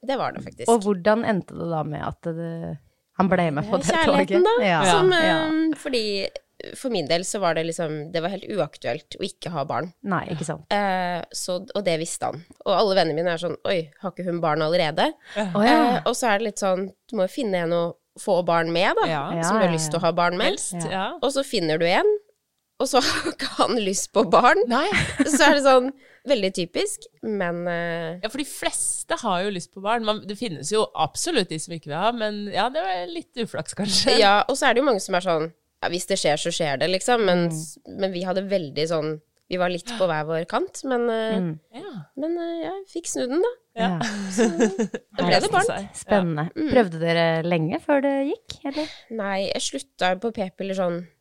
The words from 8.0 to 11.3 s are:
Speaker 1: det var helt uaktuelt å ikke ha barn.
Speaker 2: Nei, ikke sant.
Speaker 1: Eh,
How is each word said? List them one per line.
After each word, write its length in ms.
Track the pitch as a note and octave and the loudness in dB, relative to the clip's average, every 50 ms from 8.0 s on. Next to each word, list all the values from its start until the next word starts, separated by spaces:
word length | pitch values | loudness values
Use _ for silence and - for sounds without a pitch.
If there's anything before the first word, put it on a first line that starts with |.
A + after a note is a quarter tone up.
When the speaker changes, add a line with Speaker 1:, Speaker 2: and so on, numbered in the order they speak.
| D3 D3 | -8 -6
Speaker 1:
det 80 | F3 E3 | -6 -4
var 100 | D#3+ F3 | -4 -2
helt 180 | G3 F3+ - - | -4 -6 -8 -6
uaktuelt 640 | G#3+ G3 D#3+ C#3+ - - - C3 A#2+ D#3 - _ - | -2 -2 -2 -4 -4 -8 -4 -4 -4 -4 -6 _ -10
å 60 | - | -8
ikke 300 | - - - _ - - | -8 -8 -8 _ -12 -8
ha 120 | F3+ D#3 C#3 | -6 -6 -4
barn. 280 | D#3 C3 A#2+ C#3 F3+ - _ - | -2 -2 -4 -4 -6 -10 _ -6
Speaker 2:
Nei, 200 | G3+ F#3+ D#3+ - - | -2 -2 -2 -2 -2
ikke 120 | - D3+ E3+ | -6 -6 -4
sant. 220 | - D#3 D#3+ - _ - | -6 -6 -8 -6 _ -2
Speaker 1:
Eh, 480 | G3+ G3+ G3 F#3 F#3 F3+ F3 F3+ E3+ - - | 0 0 0 0 0 -2 -2 -4 -6 -8 -8